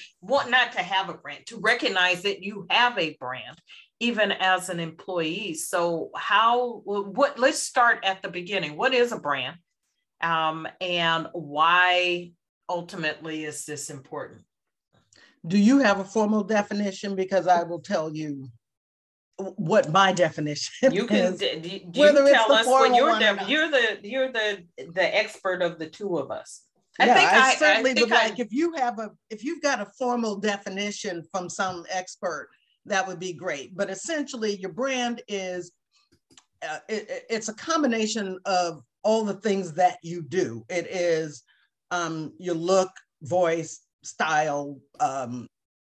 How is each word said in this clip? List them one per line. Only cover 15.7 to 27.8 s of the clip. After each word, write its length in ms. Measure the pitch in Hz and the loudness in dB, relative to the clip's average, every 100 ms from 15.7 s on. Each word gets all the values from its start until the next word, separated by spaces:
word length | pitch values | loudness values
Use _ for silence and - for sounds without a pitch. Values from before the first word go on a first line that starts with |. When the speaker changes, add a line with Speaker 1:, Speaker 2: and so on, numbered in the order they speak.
| 277 | 6
Speaker 2:
have 200 | 226 196 | 6 2
a 60 | |
formal 400 | 190 226 208 214 | 0 0 2 0
definition? 720 | 190 214 208 208 202 190 208 190 | 2 0 0 -4 -4 -6 -6 -4
Because 320 | 190 190 170 | -2 0 4
I 160 | 175 | 2
will 160 | 165 170 | 2 -6
tell 340 | 165 190 160 | -4 -4 -4
you 340 | 156 151 139 131 - _ _ _ _ _ _ _ - | -6 -8 -8 -14 -20 _ _ _ _ _ _ _ -12
w-, 180 | 196 - | -10 -6
what 320 | 160 208 156 | 2 2 4
my 200 | 180 190 | 4 4
definition 800 | 180 165 160 151 147 - - 262 | 4 0 0 -6 -6 -8 0 2
Speaker 1:
You 140 | 190 233 | 2 2
can 100 | 208 180 | 2 2
Speaker 2:
is, 40 | 185 | 0
Speaker 1:
d-, 220 | 196 160 | -4 -4
d-, 260 | 165 196 180 | -8 -12 -6
you 80 | 220 | 6
Speaker 2:
whether 220 | 294 285 | 8 8
it's 80 | 277 | 8
Speaker 1:
tell 160 | 262 220 | 6 6
Speaker 2:
the 60 | |
Speaker 1:
us 120 | 220 240 | 6 6
what 120 | 269 | 6
Speaker 2:
formal 180 | 254 247 | 6 6
Speaker 1:
your 120 | 277 | 6
Speaker 2:
one 60 | 220 | 4
or 100 | 220 | 4
Speaker 1:
def-, 100 | 196 | 2
Speaker 2:
not. 120 | 196 | 0
Speaker 1:
you're 200 | 302 320 | 0 2
the, 160 | 277 226 - | 2 2 -2
you're 300 | 202 262 262 | -6 -4 -2
the, 320 | 233 214 196 175 - 151 | -2 -2 -4 -12 -16 -6
the 140 | 175 175 202 | -2 0 0
expert 380 | 214 - 190 180 | -2 -4 -4 -2
of 180 | 175 165 | -2 -4
the 100 | 156 - | -12 -10
two 180 | 202 170 | -6 -4
of 120 | - | -4
us. 320 | - - - _ _ _ - | -10 -12 -20 _ _ _ 2
I 80 | 254 | 4
Speaker 2:
Yeah, 80 | 370 | 6
Speaker 1:
think 140 | 339 | 6
Speaker 2:
I 40 | - | 6
Speaker 1:
I, 140 | 262 | 6
I 40 | 247 | 4
Speaker 2:
certainly 380 | 302 - | 4 4